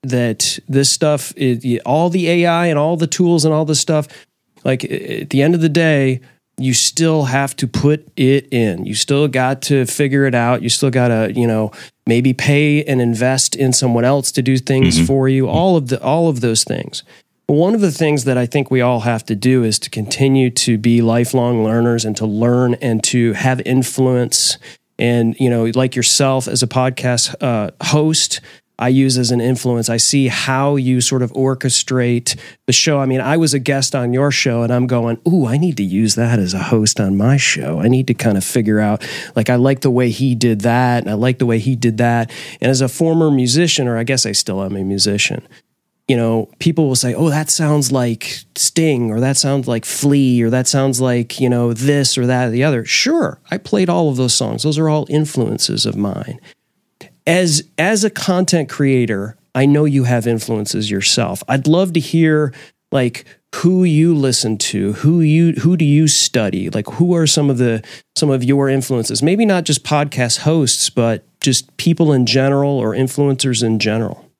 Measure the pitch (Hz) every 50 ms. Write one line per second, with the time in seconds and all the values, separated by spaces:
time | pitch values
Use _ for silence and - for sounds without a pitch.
0 | - 131 123 123 120 117 110 - - - - - _ - 131 135 139 135 - -
1 | 160 151 151 135 - - - - 139 127 123 117 123 127 120 110 - - 135 156
2 | 170 180 170 190 170 165 175 175 170 170 165 170 175 170 156 147 147 160 175 160
3 | 165 151 - - 180 170 170 160 143 160 156 151 160 151 156 139 - - 160 151
4 | 143 - - - - _ _ _ _ _ _ _ _ 131 135 127 - - - -
5 | - - - - - 147 - 135 139 160 180 170 160 160 143 170 165 160 151 139
6 | 135 131 127 123 - - _ _ _ _ _ - 131 131 123 - - - - -
7 | 165 165 160 156 143 131 123 139 139 135 - - 139 117 - - - 143 151 151
8 | - - _ - 131 131 135 139 135 - 135 120 117 104 87 87 98 98 104 107
9 | - - 139 139 151 143 123 131 127 131 139 135 - - 147 135 127 - - -
10 | 147 139 135 139 139 135 123 120 117 120 123 - - 117 - - - 135 127 131
11 | 123 120 117 110 113 98 104 127 120 117 110 110 110 104 - - - - _ _
12 | _ 117 117 120 123 131 127 - - 139 143 147 151 147 147 147 151 143 135 127
13 | 123 117 117 110 123 127 131 131 - - - - 135 127 123 - 135 123 117 117
14 | 120 127 139 143 131 - - 139 123 131 131 131 131 - 135 131 131 - 80 80
15 | 85 87 135 135 131 131 135 135 131 113 - 160 175 190 180 165 139 120 131 -
16 | - 131 147 165 170 165 147 120 120 117 113 - - - - - - - - -
17 | - _ - - _ _ _ _ _ - 147 147 170 190 226 226 202 175 139 -
18 | 160 151 147 139 120 135 127 123 123 120 - 147 131 - 135 127 120 123 123 117
19 | 107 120 117 113 - - 113 98 98 127 131 127 117 110 104 - - - - 110
20 | 104 107 - - 139 135 135 135 131 123 120 - - 123 117 104 107 117 117 117
21 | 117 113 113 120 120 117 - 131 120 120 120 113 110 110 113 117 117 120 117 117
22 | 110 110 104 - 110 110 101 107 117 120 123 123 127 123 120 - 147 123 113 110
23 | - - - 123 117 117 101 - - 131 127 123 - - 127 135 127 - - -
24 | 131 127 127 123 123 113 - - - - - - - - - _ _ _ _ -
25 | - 120 120 120 117 113 113 - 135 123 120 117 113 117 110 127 131 127 - 127
26 | 120 - - - 143 135 131 131 127 - - 127 131 117 - 131 127 131 127 -
27 | - 127 123 117 - - - - - 127 117 110 104 87 _ _ - - 143 151
28 | 151 156 160 - - - - - - - - - _ _ _ - 113 127 131 135
29 | 135 135 127 127 123 117 123 120 117 123 131 123 - 123 120 117 110 - 117 117
30 | - - 143 139 135 127 - - - 135 131 135 139 143 143 139 127 127 127 123
31 | 120 - 135 131 127 117 - 135 131 135 131 131 - 131 - - - - 135 127
32 | 123 123 120 117 120 - - - - - - _ _ - 123 - - 160 147 139
33 | 135 131 131 131 107 135 156 165 165 147 139 143 123 147 139 135 135 - - 135
34 | 123 120 123 131 143 143 131 - - 131 117 117 117 117 123 123 127 123 127 120
35 | 117 117 117 113 _ 170 175 180 135 113 123 143 170 180 139 104 101 92 90 101
36 | 113 107 - 113 117 117 120 110 95 90 92 92 - - 120 110 107 104 - -
37 | 104 95 98 98 104 123 139 139 - - - - - 65 80 80 90 117 127 131
38 | 131 127 117 - - 117 101 98 92 - - 123 110 107 107 107 107 104 107 -
39 | - - - - - - - 120 107 - 123 123 127 135 139 131 - 139 120 127
40 | 127 120 110 - 135 131 123 113 123 117 113 104 101 120 117 123 127 123 120 120
41 | - 101 107 107 120 127 123 - 131 120 113 113 104 135 131 117 120 120 107 110
42 | 120 120 120 117 113 117 - - - - - - - 123 135 127 135 127 - -
43 | 170 165 165 165 160 156 143 131 127 123 120 156 175 160 - - 131 123 117 113
44 | 113 127 135 127 - 104 101 - - - 95 95 98 95 101 98 95 95 98 98
45 | 101 107 101 101 - - - - - _ - - _ _ _ _ _ _ _ _
46 | _ - 135 120 117 113 113 113 104 _ _ _ - 170 151 165 156 139 127 123
47 | - 123 117 - 160 160 143 151 156 - - - 160 147 151 147 135 120 135 131
48 | 123 120 113 - - - - - - _ _ - - - _ 170 160 160 143 120
49 | 120 110 107 113 123 135 135 - - 135 139 139 127 131 120 113 - - - -
50 | 139 143 143 143 135 131 123 120 117 113 123 127 123 - - 135 135 135 127 120
51 | 131 127 123 120 117 120 - - 135 123 123 120 120 120 117 110 127 143 147 143
52 | 139 131 - 135 123 123 127 123 127 120 110 120 139 156 139 117 110 - - -
53 | - 247 320 339 254 - - _ _ _ 185 190 - - - 202 185 175 175 175
54 | 165 151 135 123 131 123 - - 123 107 110 117 131 156 147 151 160 156 151 151
55 | 139 - 147 151 156 151 - 135 117 110 110 110 - - 104 104 - 110 104 101
56 | 101 101 95 98 101 117 117 117 _ - - _ _ _ _ _ _ _ _ _
57 | - - _ _ _ 165 165 185 185 170 147 151 - _ _ - 160 190 220 202
58 | 202 208 208 - - - 180 180 185 - - 165 139 123 - - 143 135 135 127
59 | 120 110 107 98 98 110 - _ _ _ _ 131 135 143 143 147 151 151 139 139
60 | 127 120 123 120 107 120 117 110 - - 117 107 104 - - 104 107 104 104 98
61 | 95 - - 120 110 - 92 - - - 131 135 127 151 160 175 196 185 165 170
62 | 135 - - 165 160 160 156 151 151 139 127 - - - _ _ _ _ - 139
63 | 127 123 120 - - - - _ _ _ - - - 170 185 185 185 175 151 151
64 | 160 170 170 147 135 131 120 - - 110 110 101 - - - 101 98 101 107 -
65 | - 147 170 175 160 151 151 165 170 165 156 - - 165 185 160 160 143 143 151
66 | 160 147 - - - - - 123 107 98 92 95 95 - - 110 101 - - -
67 | 175 175 175 170 160 143 - 156 147 139 135 120 127 120 113 110 - - - -
68 | _ _ _ - 156 147 135 131 123 123 139 139 139 135 135 135 127 - 135 120
69 | 113 - 120 113 135 160 185 208 233 208 190 180 160 - 151 - _ - 151 147
70 | 151 143 - 131 123 120 - - - 151 160 165 139 117 - - - - _ 123
71 | 117 117 110 - _ _ _ _ - 143 127 - - _ _ - - 175 165 -
72 | 170 151 147 131 123 - - 135 131 139 139 139 143 143 143 131 110 110 98 117
73 | 131 127 - - 143 139 135 127 - 135 120 110 120 113 113 110 110 107 107 113
74 | 113 95 87 - - _ _